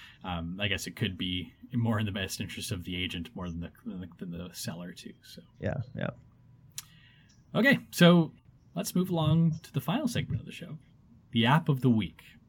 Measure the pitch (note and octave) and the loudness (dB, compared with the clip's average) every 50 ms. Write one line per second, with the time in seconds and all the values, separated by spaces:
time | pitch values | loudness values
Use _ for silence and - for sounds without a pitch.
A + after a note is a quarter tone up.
0 | - - - _ - F#2 F2+ E2+ E2 E2+ F2+ F#2+ G#2 G#2 F#2+ F2+ - - F2 - | -20 -20 -20 _ -8 -6 -6 -4 -4 -6 -4 -4 -2 -2 -2 -2 -4 -8 -6 -4
1 | G2 - F2+ - F#2+ F2+ F2+ F2+ E2+ - - _ - - - B2 A#2 A2+ A2+ G#2 | -4 -4 -2 -4 -4 -4 -4 -4 -6 -8 -12 _ -16 -6 -2 0 0 2 2 0
2 | A2 G#2 F#2+ G#2 F#2+ F#2+ - - A2 F#2+ - - F#2+ - G#2 F2+ E2+ - F2+ F2+ | 0 -2 -2 -4 -6 -6 -6 -8 -8 -8 -8 -10 -8 -8 -8 -8 -8 -6 -6 -4
3 | F2+ F2 F2 F2+ E2+ - - F#2+ F2+ F2 E2 E2+ E2+ E2 - - - A#2 G2+ F2+ | -4 -4 -6 -8 -10 -10 -10 -10 -8 -8 -8 -8 -8 -10 -12 -14 -14 -12 -10 -10
4 | F#2 F2 E2+ - G2+ F2+ E2+ E2+ F2 F2 F2 - - - E2 E2 F2 F2+ F#2 - | -12 -12 -14 -12 -12 -10 -10 -10 -10 -12 -12 -10 -10 -8 -8 -10 -12 -12 -14 -14
5 | - - - - _ - - - - _ _ - - - - - - - - - | -16 -18 -18 -20 _ -20 -20 -20 -20 _ _ -8 -6 -4 -4 -4 -6 -8 -8 -6
6 | G1+ G1+ - - - - - _ _ - - - - - - - - - - - | -6 -6 -6 -8 -14 -20 -20 _ _ -20 -20 -20 -20 -18 -16 -16 -16 -16 -20 -20
7 | - - - - _ _ _ - _ _ - - A3 C#4 B3+ - - - - - | -20 -20 -20 -20 _ _ _ -20 _ _ 0 4 4 6 4 4 0 -6 4 8
8 | F3 E3+ F3 F3 D#3+ D#3 - - _ - - _ _ - - E3+ - - - F3+ | 8 10 10 8 6 2 -2 -12 _ -20 -20 _ _ -10 -8 -6 -6 -2 -2 -2
9 | F#3 F#3 F3+ E3 D#3 D3+ D#3+ E3 E3 E3 D#3 D#3+ - - - C#3+ - - F3 C4+ | 0 0 0 0 2 4 4 6 6 4 2 0 -6 -8 -8 -6 -2 -2 -2 0
10 | D#4+ B3+ - G2+ - - - - - - - - - - - - - _ _ _ | -2 0 -2 -2 -2 -2 -4 -6 -6 -8 -12 -14 -14 -14 -14 -14 -16 _ _ _
11 | _ - - - _ _ - A#2 A2+ A#2 C#3 E3 E3+ - C#3+ B2+ C3 C3 A#2 A2 | _ -20 -20 -20 _ _ 2 4 4 6 6 4 4 2 0 4 4 4 4 4
12 | F#2+ E2 - - - - - - - | 2 0 -6 -14 -20 -20 -20 -20 -20